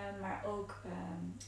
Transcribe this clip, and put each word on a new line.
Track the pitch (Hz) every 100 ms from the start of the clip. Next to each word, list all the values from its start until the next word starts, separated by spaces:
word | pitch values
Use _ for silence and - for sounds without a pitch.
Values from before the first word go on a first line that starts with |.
| 202 202
maar | 190 - 208
ook, | 208 202 - 190
ehm, | 180 180 175 175 -